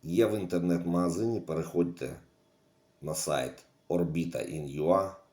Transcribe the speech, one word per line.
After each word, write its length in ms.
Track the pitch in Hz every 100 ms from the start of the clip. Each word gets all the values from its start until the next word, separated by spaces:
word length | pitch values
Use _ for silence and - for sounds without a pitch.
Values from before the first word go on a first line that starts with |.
Є 220 | 82 85 113
в 140 | 104
інтернет-магазині, 1000 | 90 87 87 85 87 87 90 85 113 113
переходьте 760 | - 80 80 87 85 85 65 67 - _ _ _ _ _ _ _
на 140 | 73 78
сайт 500 | - 71 64 - - _ _
Орбіта 500 | 87 85 80 82 -
ін 260 | - 78 71
ю 220 | 71 78
а 260 | 95 95 - -